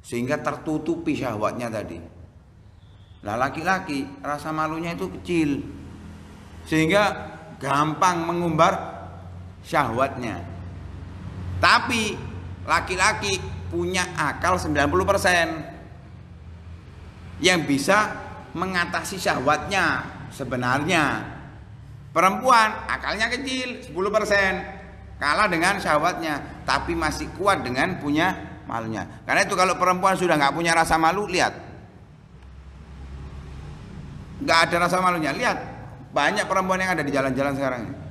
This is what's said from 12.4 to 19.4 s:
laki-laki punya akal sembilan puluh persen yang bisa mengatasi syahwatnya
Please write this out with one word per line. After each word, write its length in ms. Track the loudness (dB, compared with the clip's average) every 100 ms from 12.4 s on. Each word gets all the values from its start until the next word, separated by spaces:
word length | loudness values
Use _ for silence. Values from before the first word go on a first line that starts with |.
| -12 -12 0
laki-laki 720 | 0 0 2 2 2 -2 -2 -4 -8 -6
punya 480 | -4 0 0 -2
akal 460 | 0 -2 0 0 0
sembilan 260 | 0 2 4
puluh 160 | 4 4
persen 400 | 4 4 4 2 -2 -8 -12 -16 -18 -18 -18 -18 -18 -18 -16 -16 -18 -18 -18 -18 -16 -16 0
yang 240 | 4 4 2
bisa 460 | 0 4 4 4 -2 -10 -14 -12
mengatasi 640 | -6 -4 -2 -2 -2 -6 -4
syahwatnya 880 | 0 0